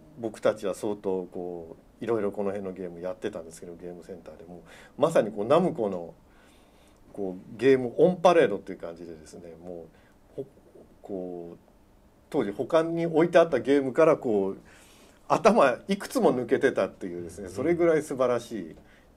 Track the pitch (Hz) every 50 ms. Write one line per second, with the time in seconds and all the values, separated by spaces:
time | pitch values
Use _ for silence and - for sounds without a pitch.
0 | - - - - 117 110 107 - - 117 104 - - 95 90 - - 107 104 104
1 | - 98 95 92 90 90 - 92 87 90 87 85 82 82 82 - _ _ _ -
2 | 123 107 117 110 101 101 98 107 101 98 98 104 95 95 92 95 92 87 87 85
3 | 87 92 90 - - 104 - 87 80 82 82 - - 87 85 82 90 87 87 87
4 | 82 - 95 85 - - 78 - - 85 90 85 - - - - - - _ -
5 | 139 165 160 160 120 104 - 104 104 117 143 175 185 160 - - 110 101 95 87
6 | 85 82 - _ _ _ _ _ _ _ _ _ _ _ _ _ _ _ _ _
7 | _ - - - 101 92 90 90 - - 117 104 117 135 135 127 127 120 - -
8 | 151 180 180 - - 185 170 165 135 104 101 92 - - 92 - - 85 85 82
9 | 87 85 82 80 80 - - 87 87 85 82 82 85 90 87 85 82 78 _ _
10 | _ _ _ _ _ _ _ - 135 - _ _ _ _ - - - - _ _
11 | - - 101 92 90 90 90 87 85 85 85 - _ _ _ _ _ _ _ _
12 | _ _ _ _ _ - - 151 113 101 98 - 127 - 165 160 160 165 170 170
13 | 165 170 160 151 170 170 170 170 165 165 147 120 110 127 139 143 135 131 120 160
14 | 160 160 143 - - 127 107 101 95 95 98 - - - - - - - - -
15 | - - _ _ _ - 143 151 160 220 208 226 147 131 117 - - - 196 202
16 | - - - 269 202 156 127 123 123 - 127 120 135 123 113 113 98 95 - -
17 | 104 90 87 87 87 85 - 101 98 90 92 101 131 165 175 160 175 170 160 151
18 | 147 - 147 123 131 123 123 120 117 - 117 101 85 78 76 - - - - _
19 | _ _ _